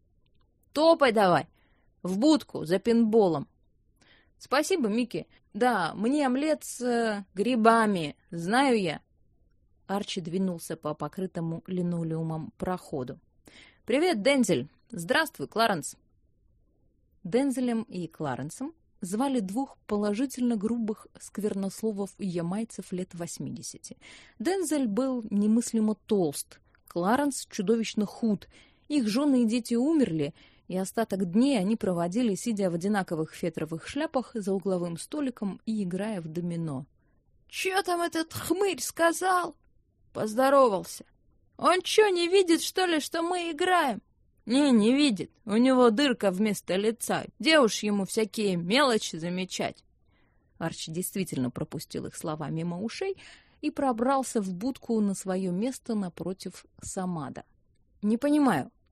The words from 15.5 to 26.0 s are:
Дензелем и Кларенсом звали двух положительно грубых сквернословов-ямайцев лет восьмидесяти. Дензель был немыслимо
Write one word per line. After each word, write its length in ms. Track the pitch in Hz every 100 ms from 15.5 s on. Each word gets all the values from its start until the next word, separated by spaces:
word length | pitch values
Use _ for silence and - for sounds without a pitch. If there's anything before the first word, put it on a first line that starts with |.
| 208 226 180 143 - _ _ _ _ _ _ _ _ _ _ _ _
Дензелем 600 | 185 226 277 254 247 226
и 220 | - 185 170
Кларенсом 680 | - 151 123 143 - 277 - _ _
звали 400 | 175 208 277 262
двух 380 | 185 208 269 - -
положительно 680 | 208 208 208 269 - 247 226
грубых 500 | 208 240 220 214 - -
сквернословов-ямайцев 1700 | - - 202 196 196 - 220 202 202 - 196 170 170 196 226 - -
лет 220 | 180 180
восьмидесяти. 840 | 170 170 - 139 127 - - - - - - - -
Дензель 480 | 214 392 311 302 254
был 380 | 196 269 254 220
немыслимо 640 | 202 208 226 - 226 214 214